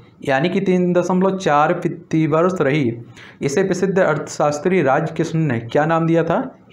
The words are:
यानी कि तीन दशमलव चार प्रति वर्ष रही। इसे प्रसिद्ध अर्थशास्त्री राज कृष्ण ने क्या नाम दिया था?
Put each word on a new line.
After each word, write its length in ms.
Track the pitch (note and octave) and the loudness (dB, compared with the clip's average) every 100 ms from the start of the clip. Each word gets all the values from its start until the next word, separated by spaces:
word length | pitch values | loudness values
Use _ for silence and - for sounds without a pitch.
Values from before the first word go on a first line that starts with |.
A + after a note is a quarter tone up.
| - - | -20 -12
यानी 240 | - C3+ E3+ | -2 0 0
कि 120 | F#3+ | 0
तीन 320 | F#3+ F3+ F3+ | 0 2 2
दशमलव 440 | F3 E3+ F#3 F#3+ F#3 | 2 2 0 0 0
चार 340 | D#3+ D3 D3+ | 0 2 2
प्रति 540 | F3 E3+ - - D#3+ D#3 | 0 -4 -6 -4 0 2
वर्ष 340 | D#3 F3+ F#3 | 2 2 0
रही। 320 | C#3+ D3+ B2 - - - - - | 0 0 -2 -4 -10 -20 -20 -8
इसे 200 | C3+ F#3+ | -4 0
प्रसिद्ध 360 | F#3+ F3 G3 F#3+ | 0 0 0 2
अर्थशास्त्री 840 | E3 D3+ - - D#3 D3 F#3 F#3 | 2 0 -4 -2 -2 0 0 2
राज 280 | C3+ C#3 D#3 | 2 2 0
कृष्ण 280 | - D#3+ D#3+ | -4 -4 -2
ने 200 | D#3+ A#2 | -2 -2
क्या 220 | A#2 D3 D3 | -2 0 2
नाम 200 | E3 E3 | 2 2
दिया 180 | E3 | 2
था? 180 | E3 F#3 C4+ - - | 2 -2 -4 -12 -10